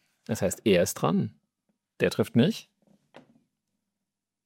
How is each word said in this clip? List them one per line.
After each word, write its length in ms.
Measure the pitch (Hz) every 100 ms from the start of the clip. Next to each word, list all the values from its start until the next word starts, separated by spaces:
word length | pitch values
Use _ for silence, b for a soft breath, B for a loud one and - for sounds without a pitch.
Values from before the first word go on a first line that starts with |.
| _ _ -
Das 180 | 110
heißt, 180 | 92 - -
er 180 | 90
ist 120 | 90 -
dran. 440 | 147 190 117 - _ _ _ _ _ -
Der 120 | 87
trifft 240 | - 110 120
nicht. 340 | 151 - - _ _ _ _ - - _ _ _ _ _ _ _ _ _ _ _